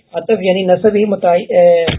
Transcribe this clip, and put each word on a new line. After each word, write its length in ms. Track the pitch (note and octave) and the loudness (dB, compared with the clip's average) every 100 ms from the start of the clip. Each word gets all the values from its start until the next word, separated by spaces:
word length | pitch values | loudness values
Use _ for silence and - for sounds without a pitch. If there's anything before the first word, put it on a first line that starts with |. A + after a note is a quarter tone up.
| _ | _
عطف 280 | E3+ - G#3+ | -10 -4 -4
یعنی 220 | F#3 F#3 | -2 -2
نصب 320 | F#3 F3+ G#3 G3+ | 0 0 0 0
ہی 100 | G#3 | -2
متع-، 340 | F#3+ F3+ F3 - | -2 0 0 0
اے، 340 | F3+ F3 E3+ E3 | 2 4 2 0